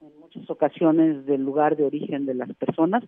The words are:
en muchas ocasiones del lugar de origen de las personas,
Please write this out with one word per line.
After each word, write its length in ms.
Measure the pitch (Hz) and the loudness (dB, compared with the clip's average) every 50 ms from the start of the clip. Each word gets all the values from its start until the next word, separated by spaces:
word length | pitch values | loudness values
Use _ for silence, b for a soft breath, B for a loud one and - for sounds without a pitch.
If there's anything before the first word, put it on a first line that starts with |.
en 180 | 156 147 151 151 | -20 -20 _ -20
muchas 280 | 165 _ - - - - | -20 _ -20 -16 -12 -12
ocasiones 760 | 156 - 160 139 - - 175 160 156 165 160 160 151 139 135 | -2 -2 -2 -2 0 2 2 4 4 4 4 2 2 -2 -2
del 160 | 139 143 135 135 | -2 -2 -2 -2
lugar 320 | 139 135 151 147 151 156 | -2 0 2 2 2 2
de 80 | 147 147 | 2 0
origen 440 | 139 147 151 - - 151 139 139 | 0 -2 -4 -6 -6 -6 -6 -4
de 80 | 135 127 | -4 -4
las 180 | 127 123 - - | -6 -8 -8 -10
personas, 460 | - - - - - 160 180 202 247 - | -6 -6 -4 0 0 0 0 0 -2 -4